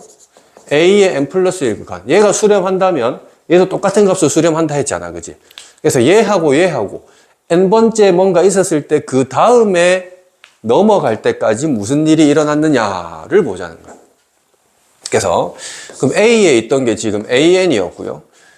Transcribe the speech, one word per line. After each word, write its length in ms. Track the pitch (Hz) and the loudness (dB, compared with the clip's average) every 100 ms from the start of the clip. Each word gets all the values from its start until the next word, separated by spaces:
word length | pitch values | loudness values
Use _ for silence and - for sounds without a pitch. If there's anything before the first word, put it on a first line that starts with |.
| - _ _ _ _ _ - | -16 _ _ _ _ _ -4
A의 440 | 143 170 202 190 143 | 0 2 4 2 0
N 140 | 139 | -4
플러스 340 | 185 185 180 | -2 -2 -2
일 160 | 127 98 | -4 -4
극한, 280 | 95 90 95 | -10 -14 -2
얘가 240 | 175 208 | 2 2
수렴한다면 880 | 180 214 208 185 185 185 165 117 165 - _ _ | 2 2 2 0 -2 0 0 -2 -4 -14 _ _
얘도 180 | 175 185 | 2 2
똑같은 380 | - 196 214 202 | -2 -2 2 2
값을 240 | 185 151 | 2 0
수렴한다 460 | 160 165 160 160 143 | 2 0 0 -2 -4
했잖아, 360 | 123 87 87 | -4 -6 -8
그지? 240 | 85 80 78 _ - - _ | -14 -16 -20 _ -20 -20 _
그래서 200 | 156 135 | -2 0
얘하고 540 | 120 208 202 202 160 135 | 2 2 2 0 2 2
얘하고 540 | 185 143 98 110 - _ _ _ _ | 0 -2 -8 -10 -20 _ _ _ _
N번째 640 | 170 185 220 226 220 202 | 0 2 2 2 2 2
뭔가 280 | 175 190 175 | 4 2 2
있었을 440 | 185 190 180 156 143 | 2 2 -2 -2 -2
때 140 | 151 | -4
그 260 | 147 131 127 | -2 -2 -2
다음에 840 | 135 185 240 214 175 175 185 180 - _ _ - _ | 0 2 4 2 2 2 0 -4 -20 _ _ -20 _
넘어갈 600 | 110 131 208 196 147 110 | -2 2 4 2 0 -2
때까지 460 | 123 117 113 107 156 | -2 -2 -2 -2 -2
무슨 400 | 120 101 143 156 | -4 -2 -2 2
일이 220 | 156 151 | 2 4
일어났느냐를 1120 | 147 151 147 156 135 107 92 85 80 80 151 | 2 0 0 0 0 -2 -4 -10 -16 -2 0
보자는 400 | 147 90 87 82 | 0 -6 -12 -16
거야. 120 | - - _ _ _ _ _ _ _ _ _ _ - | -20 -20 _ _ _ _ _ _ _ _ _ _ -6
그래서 460 | 110 101 90 170 - - - - - | -4 -2 -2 -4 -8 -18 -18 -20 -6
그럼 160 | 131 156 | -2 0
A에 420 | 214 226 190 120 | 2 2 4 2
있던 260 | 113 135 127 | 0 -2 0
게 100 | - | -2
지금 300 | 113 101 107 | -4 -6 -2
에이엔이었고요. 920 | 127 160 185 185 117 90 - 95 - _ _ _ | 0 2 2 2 0 -4 -8 -12 -12 _ _ _